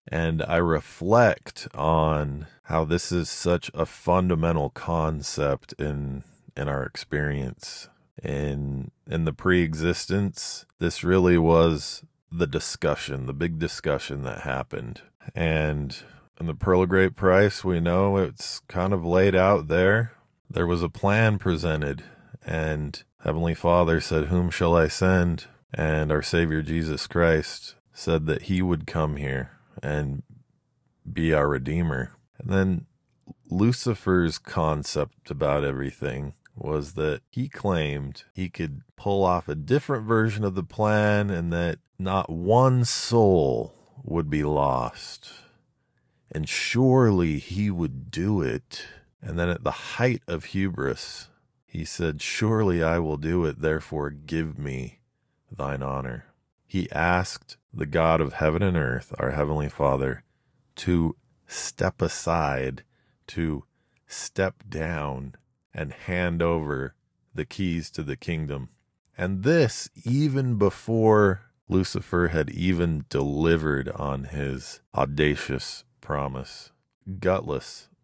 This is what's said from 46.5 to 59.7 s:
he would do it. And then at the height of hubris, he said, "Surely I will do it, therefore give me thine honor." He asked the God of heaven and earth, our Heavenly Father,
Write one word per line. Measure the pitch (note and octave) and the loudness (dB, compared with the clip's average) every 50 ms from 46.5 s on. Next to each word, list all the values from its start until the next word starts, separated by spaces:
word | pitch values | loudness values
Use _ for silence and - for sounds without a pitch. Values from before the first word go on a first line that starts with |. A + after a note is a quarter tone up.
| - - - - - A#2+ C3+ C3 B2+ C3 B2 A2 G2 F2+ F2 E2 D2+ C#2+ | -4 -4 -2 0 2 4 6 6 6 6 6 6 6 4 4 2 0 -2
he | - - F2+ G2+ G#2 G#2 | -4 -4 -4 -2 0 0
would | F#2 E2+ E2+ C#2 C2 C2 - - | 0 0 -2 -2 -4 -8 -12 -8
do | - D#2+ F2+ G#2 G#2+ F#2 | -6 -2 0 0 0 0
it. | D2 B1+ A1+ - - _ - - - - - - _ _ _ _ | 0 0 -2 -4 -6 _ -14 -16 -14 -16 -18 -20 _ _ _ _
And | - E2+ D#2+ E2+ | -10 -6 -4 -2
then | E2+ F2 | 0 0
at | F2 - - | -2 -2 -2
the | D2 | -4
height | - - - - - - A#2+ B2+ A#2 A2+ - - | -4 -4 -8 -10 -2 0 2 2 2 0 -4 -6
of | F2 D#2 - | -6 -6 -6
hubris, | - - F#2+ G2 F#2+ E2 - C2+ C2+ - - - - - - - - _ _ _ _ _ _ _ | -4 -2 -2 -2 -2 -2 -2 -2 -2 -4 -4 -8 -12 -14 -16 -18 -20 _ _ _ _ _ _ _
he | _ - E2 E2 | _ -10 -10 -8
said, | - - - E2+ D#2+ D2 D2 | -8 -6 -4 -2 -2 -2 -4
"Surely | - - - - A2 A2 A2+ A2 G#2+ F#2+ F2 E2+ D#2+ | -6 -6 -4 -2 0 0 2 2 2 2 2 2 2
I | D#2+ E2+ E2+ | 2 2 0
will | E2 D#2 D2+ D2 | 0 -2 -4 -4
do | D2+ D#2+ F2 F2+ E2+ | -2 0 0 0 0
it, | D2+ C2+ A#1 | 0 -2 -2
therefore | D2+ D#2 D#2 D#2 - - D#2+ D2+ D2 C#2+ | 0 0 0 -2 -4 -6 -6 -6 -6 -6
give | D2 D2 D2+ - E2 D#2+ D#2+ D#2 D2 - | -8 -10 -10 -6 -4 -2 -2 -4 -6 -8
me | C#2+ C#2 C2 B1+ B1+ A#1+ - _ _ _ _ _ _ _ _ _ _ _ | -8 -6 -6 -8 -8 -10 -14 _ _ _ _ _ _ _ _ _ _ _
thine | - - C2+ C#2 C#2 C2+ C2+ | -10 -8 -6 -4 -4 -4 -4
honor." | C2+ C2+ C2+ B1+ B1+ A#1+ - - _ _ _ _ _ _ _ _ | -4 -6 -6 -6 -8 -10 -10 -14 _ _ _ _ _ _ _ _
He | _ - F#2 F2 - | _ -4 -4 -4 -4
asked | - D#2 E2+ F2 F2+ F2+ F#2 - - - - - - - _ _ - | -2 0 2 2 2 2 0 -2 -6 -12 -16 -20 -20 -20 _ _ -8
the | D#2+ D#2 | -8 -6
God | C#2+ D2+ E2 D#2+ E2 E2 D#2+ | -2 0 2 4 4 4 4
of | D#2 C2+ - | 2 0 -2
heaven | - D#2 D#2 D#2+ E2+ G2+ | 0 0 2 2 2 2
and | F#2+ F2 | 2 2
earth, | E2 C#2+ B1 B1 B1 - - - - | 2 0 0 -2 -4 -6 -8 -6 -4
our | - C2 | -4 -2
Heavenly | C2 D2+ D2 D2 D2+ D2+ D2 | 0 0 0 0 0 -2 -2
Father, | C#2 | -4